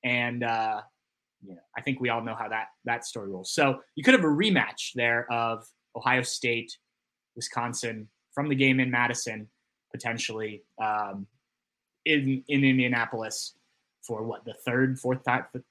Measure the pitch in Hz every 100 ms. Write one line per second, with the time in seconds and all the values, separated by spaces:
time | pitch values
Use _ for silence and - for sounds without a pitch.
0 | 127 123 120 120 117 113 110 107 107 _
1 | _ _ _ _ 98 95 _ - - 131
2 | 123 113 113 113 110 110 110 _ - 120
3 | - 120 101 95 95 - 143 135 - -
4 | 143 254 160 147 214 180 104 - - 131
5 | 117 117 120 117 117 113 113 _ _ 120
6 | 127 127 123 - 123 117 113 - _ _
7 | _ _ _ - 117 - 120 117 120 110
8 | 107 _ _ - 147 135 135 131 127 123
9 | 120 117 - 110 107 _ _ _ _ 127
10 | 120 117 - 110 110 104 _ - 110 107
11 | 101 98 98 _ _ _ _ _ _ _
12 | - 151 135 131 - 143 135 131 123 120
13 | 113 117 110 - - _ _ _ _ _
14 | - 113 110 107 - 107 - 123 131 131
15 | 123 127 127 123 - 131 -